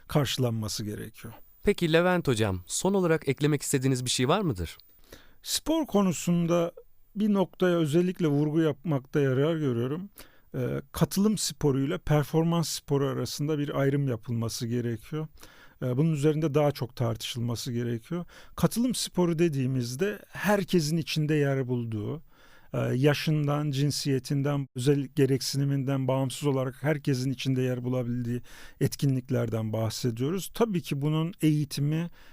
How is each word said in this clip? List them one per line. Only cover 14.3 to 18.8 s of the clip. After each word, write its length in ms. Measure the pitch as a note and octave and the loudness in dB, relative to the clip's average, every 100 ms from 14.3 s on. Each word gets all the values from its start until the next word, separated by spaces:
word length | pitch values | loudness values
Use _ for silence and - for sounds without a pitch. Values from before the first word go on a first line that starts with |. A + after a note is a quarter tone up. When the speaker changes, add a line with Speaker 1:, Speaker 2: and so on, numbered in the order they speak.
| A#2 A2+ - A#2 | -4 -4 -4 -2
Speaker 1:
gerekiyor. 600 | A#2+ A#2+ A2+ - D3+ D#3 - - - - - | -2 -2 -6 -8 -8 -8 -12 -20 -20 -20 -8
Ee, 140 | B2+ B2 | -2 2
bunun 160 | E3 | 2
üzerinde 420 | D3+ D3+ D3+ D#3 | 2 2 2 2
daha 180 | C#3 D3 | 2 2
çok 240 | C#3 A#2+ - | 0 -6 -2
tartışılması 760 | A#2 A2 - A#2+ A#2 A2+ - | -2 -2 -6 -4 -4 -4 -4
gerekiyor. 520 | A#2 A#2+ A#2 - E3+ E3+ - - - | -4 -4 -6 -6 -8 -8 -14 -18 0
Katılım 380 | E3 A3 | 0 2